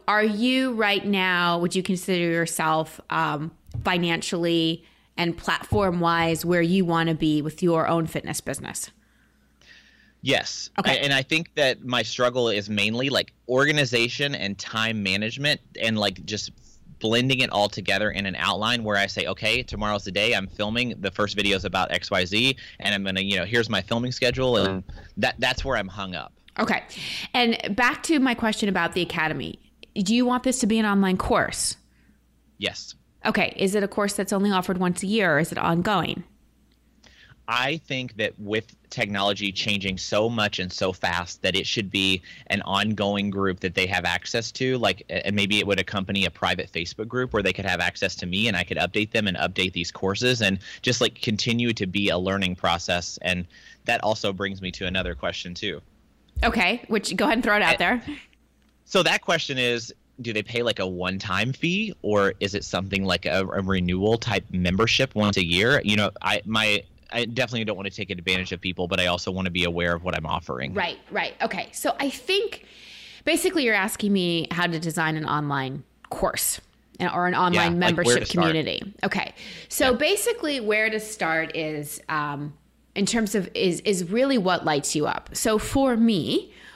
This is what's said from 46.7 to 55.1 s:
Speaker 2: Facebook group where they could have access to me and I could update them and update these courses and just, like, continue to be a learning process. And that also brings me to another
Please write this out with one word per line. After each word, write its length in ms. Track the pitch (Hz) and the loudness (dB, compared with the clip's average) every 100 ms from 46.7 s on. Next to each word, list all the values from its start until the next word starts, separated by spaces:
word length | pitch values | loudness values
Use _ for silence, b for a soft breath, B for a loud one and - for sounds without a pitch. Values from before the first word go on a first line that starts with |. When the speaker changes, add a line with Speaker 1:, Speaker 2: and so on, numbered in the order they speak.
Speaker 2:
Facebook 380 | 82 85 - 110 | -6 -6 -6 -4
group 240 | 123 127 | -2 0
where 100 | 113 | 2
they 100 | 95 | 2
could 140 | 92 95 | 0 -2
have 140 | 87 | 0
access 340 | 87 - 95 | 0 0 -4
to 120 | - 87 | -4 -4
me 200 | 92 117 | 0 0
and 100 | 90 | 0
I 60 | |
could 160 | 87 78 | -2 -2
update 320 | 90 107 107 | 0 0 0
them 160 | 113 104 | 0 0
and 100 | 87 | 0
update 340 | 90 95 92 | -2 0 -2
these 180 | 87 85 | -2 -6
courses 500 | - 95 101 123 123 | -2 -2 2 2 2
and 200 | 101 95 B B | 2 2 B B
just, 180 | - 123 | -2 2
like, 200 | 113 - | 0 0
continue 520 | - 104 - 117 120 | -2 -2 0 2 0
to 140 | 110 95 | 0 -2
be 220 | 101 98 | 0 2
a 60 | 85 | 2
learning 380 | 92 98 92 | 0 0 0
process. 640 | 87 90 85 - 87 - - | 0 0 0 0 -2 -2 -6
And 220 | 87 90 87 B B B - | -4 -2 -4 B B B -2
that 180 | 117 | 0
also 280 | 104 110 104 | 0 0 -2
brings 300 | 95 98 98 | -2 -6 -4
me 80 | 92 | -8
to 160 | - 92 | -6 -4
another 300 | 92 90 | -2 -4